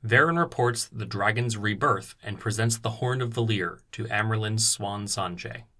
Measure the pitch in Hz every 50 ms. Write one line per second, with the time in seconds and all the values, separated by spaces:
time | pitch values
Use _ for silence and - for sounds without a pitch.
0 | - 113 117 131 147 165 165 170 170 170 - - 123 120 120 120 - - - 113
1 | 107 110 - 98 101 104 110 120 123 120 110 107 101 107 104 101 - 143 107 95
2 | - - - _ - 107 101 - - 110 107 110 113 117 113 - - 113 113 -
3 | 135 123 127 131 127 117 117 123 117 110 110 98 87 85 85 - _ _ - -
4 | 113 110 104 104 107 110 110 110 107 107 110 107 110 - - - 104 101 101 101
5 | 104 98 - 104 95 90 87 87 - - - - - _ _ _